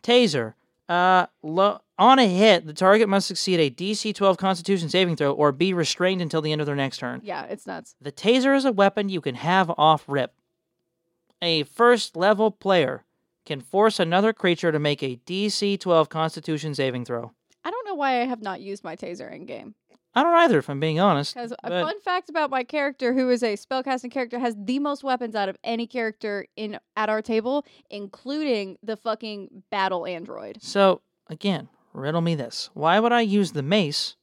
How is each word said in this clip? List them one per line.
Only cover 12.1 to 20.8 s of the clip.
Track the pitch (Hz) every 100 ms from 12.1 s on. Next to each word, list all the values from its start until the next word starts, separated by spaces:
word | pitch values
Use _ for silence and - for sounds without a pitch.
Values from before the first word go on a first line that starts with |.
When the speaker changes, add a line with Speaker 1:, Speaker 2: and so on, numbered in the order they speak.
| 165
Speaker 1:
level | 185 208 220
player | 202 190 185 135 135 _ _ _ _ -
can | 143
force | 131 190 220 208
another | 170 180 214
creature | 220 185 170 170
to | 151
make | 147 147
a | 135 123 -
D | 185 208
C | - 208 196
twelve | 185 165 156
Constitution | 160 160 160 156 156 156 143
saving | 135 123 120
throw. | 120 117 _ _ _
Speaker 2:
I | 311
don't | 453 440
know | 349
why | 277 247
I | 247
have | 240
not | 208 185
used | 196 202
my | 180 160
taser | 196 175 -
in | - -
game. | 123 107 - _ _ _ -
Speaker 1:
I |
don't | 320
either, | 339 339 170
if | -
I'm |
being | 139